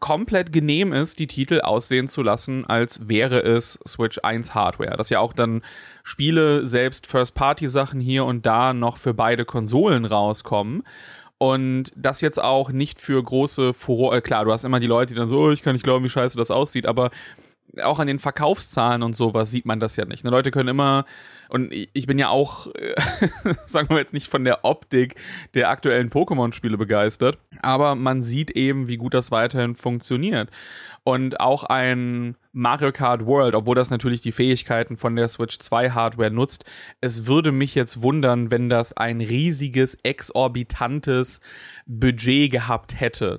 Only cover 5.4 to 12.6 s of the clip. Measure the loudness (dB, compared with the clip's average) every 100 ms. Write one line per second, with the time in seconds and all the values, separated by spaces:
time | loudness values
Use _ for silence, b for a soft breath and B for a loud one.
5.4 | 0 -2 B B B B -14 -4 2 4
6.4 | 4 2 2 0 0 -2 -2 0 0 0
7.4 | 0 0 0 0 -2 -2 -2 0 0 0
8.4 | 2 4 2 2 -2 -2 -2 0 2 2
9.4 | -2 -4 0 2 4 2 2 2 0 -2
10.4 | -2 -2 -2 -6 -10 B B B B -2
11.4 | 0 0 0 -2 -4 -4 -4 0 -2 0
12.4 | 0 0